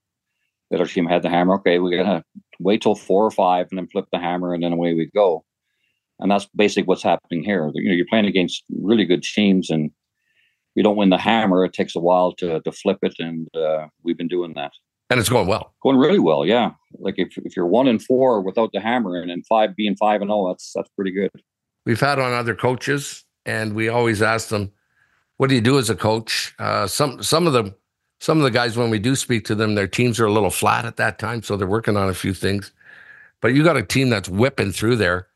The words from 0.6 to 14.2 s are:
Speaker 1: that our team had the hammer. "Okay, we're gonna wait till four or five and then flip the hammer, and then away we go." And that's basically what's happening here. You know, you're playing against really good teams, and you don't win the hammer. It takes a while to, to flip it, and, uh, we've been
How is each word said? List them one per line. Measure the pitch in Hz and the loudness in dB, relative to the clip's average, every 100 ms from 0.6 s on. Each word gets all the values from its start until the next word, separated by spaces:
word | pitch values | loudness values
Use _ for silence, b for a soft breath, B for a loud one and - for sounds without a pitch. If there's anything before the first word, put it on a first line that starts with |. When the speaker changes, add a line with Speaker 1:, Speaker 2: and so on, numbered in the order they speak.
| _ | _
Speaker 1:
that | 87 | -2
our | 85 | -2
team | 95 85 | 0 0
had | 87 | 0
the | 85 | 2
hammer. | 87 90 98 | 2 2 2
"Okay, | 92 87 | 2 2
we're | 90 87 | 2 0
gonna | 95 85 - - _ - | 0 -2 -4 -20 _ -4
wait | 90 113 | 0 2
till | 113 | 0
four | 101 - 95 107 | -2 0 2 2
or | |
five | - 92 90 87 | 2 2 2 -2
and | 95 | -8
then | 87 | -6
flip | 98 - | -8 -6
the | 90 | -6
hammer, | 87 87 87 | -4 -4 -4
and | 87 | -2
then | 85 | -2
away | 85 85 | 0 0
we | 82 80 101 | -2 -2 2
go." | 98 78 - _ _ _ _ _ _ - | 2 2 -6 _ _ _ _ _ _ -6
And | 95 | 0
that's | 101 - - | 0 -2 0
basically | 104 101 | 2 2
what's | 85 90 | 0 0
happening | 101 82 _ 85 | 2 0 _ -6
here. | 104 95 78 | -2 -2 -2
You | - 95 | -2 0
know, | 87 | 0
you're | 87 | 0
playing | 113 101 | 0 2
against | 92 87 - - | 0 -2 -4 -10
really | - 92 113 85 | -6 0 2 2
good | 87 | 0
teams, | - - 104 92 85 | 0 0 2 2 0
and | 80 76 - _ _ _ _ _ _ _ - | -2 -2 -8 _ _ _ _ _ _ _ 2
you | |
don't | 104 104 | 2 4
win | 95 | 4
the | 90 | 4
hammer. | 104 113 107 92 92 | 2 2 4 2 2
It | |
takes | - 92 87 | -2 -4 0
a | |
while | 85 90 90 | 2 4 2
to, | - 87 80 | -2 -4 -4
to | 80 | -6
flip | - 101 95 | -4 -2 -2
it, | 95 - | -4 -6
and, | 82 82 80 82 | -8 -8 -8 -4
uh, | 78 78 78 _ | -2 -4 -6 _
we've | 82 | -6
been | 82 | -4